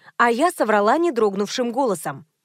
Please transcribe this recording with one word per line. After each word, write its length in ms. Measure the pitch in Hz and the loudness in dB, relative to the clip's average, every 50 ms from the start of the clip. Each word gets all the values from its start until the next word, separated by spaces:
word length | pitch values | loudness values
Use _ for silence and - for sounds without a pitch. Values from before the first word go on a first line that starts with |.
| _ - - | _ -8 -2
а 140 | - 240 240 | 0 2 2
я 200 | 240 226 320 359 | 2 2 0 0
соврала 460 | - - 277 214 214 208 208 220 269 | 0 0 0 2 2 2 4 2 2
не 140 | 320 339 349 | 2 0 0
дрогнувшим 600 | 247 226 220 208 196 196 202 - - 262 240 240 | 0 0 0 0 0 -2 -4 -4 -4 -4 -4 -2
голосом. 540 | 220 262 277 226 190 - - 156 139 139 - _ _ _ | -2 -2 0 0 -2 -4 -6 -10 -12 -12 -16 _ _ _